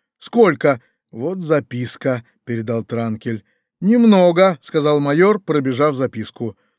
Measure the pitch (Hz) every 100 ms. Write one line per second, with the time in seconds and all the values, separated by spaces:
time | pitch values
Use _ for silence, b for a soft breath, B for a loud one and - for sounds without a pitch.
0 | _ _ - 240 208 139 151 123 _ _
1 | _ 113 139 190 160 151 - 123 123 -
2 | 139 123 - _ - 117 110 113 104 117
3 | 113 107 120 110 - _ _ _ 185 240
4 | 233 196 175 170 190 160 - 160 147 147
5 | 143 151 196 208 - 151 135 120 151 135
6 | 127 117 107 - 117 - _